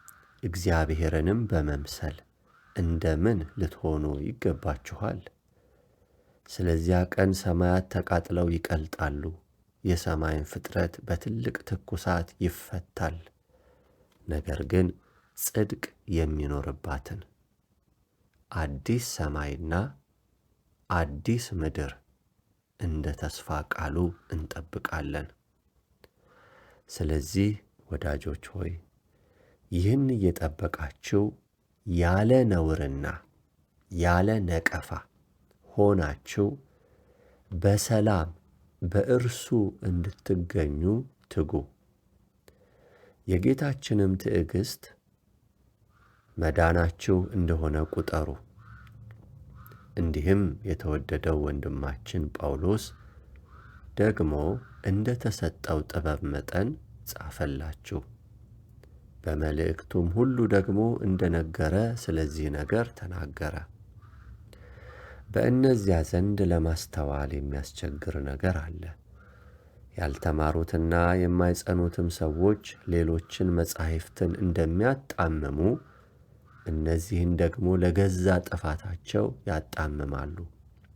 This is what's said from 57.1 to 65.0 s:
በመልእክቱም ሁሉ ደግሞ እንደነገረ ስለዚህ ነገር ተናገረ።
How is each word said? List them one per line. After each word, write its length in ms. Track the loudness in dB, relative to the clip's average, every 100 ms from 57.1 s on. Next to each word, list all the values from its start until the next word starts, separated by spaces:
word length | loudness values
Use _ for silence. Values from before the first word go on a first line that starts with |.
| -12 -12 -6 -4 -4 -8 -10 -8 -8 -10 -20 -20 -20 -20 -20 -20 -20 -20 -20 -20 -8
በመልእክቱም 840 | -4 0 0 0 0 -2 -2 0 2
ሁሉ 260 | 2 2 2 4
ደግሞ 320 | 4 4 2 2 0
እንደነገረ 720 | 0 2 2 0 -2 -2 0 2 0 -2
ስለዚህ 520 | -4 -2 -2 -2 -4
ነገር 340 | -4 -2 0 -2
ተናገረ። 640 | -6 -10 -8 -8 -6 -6 -6 -12 -20 -20 -20 -20 -20 -20 -20 -20 -20 -20 -20 -20 -18